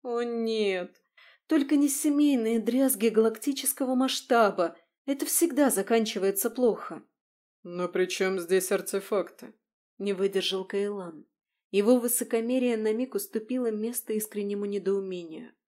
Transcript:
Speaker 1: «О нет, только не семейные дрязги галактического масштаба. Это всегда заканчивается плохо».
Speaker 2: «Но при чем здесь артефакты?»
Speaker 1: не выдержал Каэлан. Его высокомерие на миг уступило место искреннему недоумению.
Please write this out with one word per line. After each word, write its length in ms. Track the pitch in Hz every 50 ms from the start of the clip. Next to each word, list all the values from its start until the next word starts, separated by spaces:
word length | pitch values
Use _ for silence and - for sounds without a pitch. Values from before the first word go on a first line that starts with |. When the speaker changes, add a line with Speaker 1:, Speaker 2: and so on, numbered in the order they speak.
| _
Speaker 1:
«О 180 | 254 240 233 240
нет, 760 | 240 233 233 226 226 220 220 214 202 190 185 180 - _ _ _ _ _ _ - - _ _ _ _
только 300 | 311 320 269 - 302 285
не 100 | 285 285
семейные 720 | 277 - - 302 285 285 294 294 277 247 226 220 233 226
дрязги 480 | 220 240 240 262 269 262 262 196 214 233
галактического 880 | 220 220 220 226 220 - - 294 269 - - - - - 277 254 262
масштаба. 800 | 254 262 262 - - - _ 254 233 226 196 - - 175 165 - - _ _ _ _ _
Это 200 | - 277 277 320
всегда 440 | - - - 339 339 269 247 294 262
заканчивается 800 | - 196 196 - 233 226 226 214 - 208 180 196 196 - - 233
плохо». 540 | 220 - 247 233 196 - - - 170 - - _ _ _ _ _ _ _ _ _ _ _ _
Speaker 2:
«Но 240 | 175 175 175 180 175
при 180 | 175 196 185 185
чем 320 | - - 190 190 190 190
здесь 320 | 170 170 185 190 180 -
артефакты?» 840 | 214 185 190 - - 196 190 - 220 202 170 - - - - - - _ _ _ _ _ _ _ _ _
Speaker 1:
не 120 | 196 202
выдержал 540 | 196 180 196 190 196 196 175 - 190 190 190
Каэлан. 600 | - - 196 202 202 208 202 185 170 160 151 - _ _ _ _ _ _ _ _ _
Его 260 | - 196 202 214 254 247
высокомерие 760 | 233 240 240 - 247 - - 226 226 233 254 262 254 247 233
на 160 | 220 220 214
миг 240 | 214 226 254 262 -
уступило 560 | 392 - - - 226 214 - 254 254 247 226
место 420 | 220 214 214 233 247 - - - 220
искреннему 520 | 214 214 - - 208 208 202 202 202 202
недоумению. 880 | 202 202 202 180 190 196 196 196 190 185 180 170 160 156 156 - - _ _ _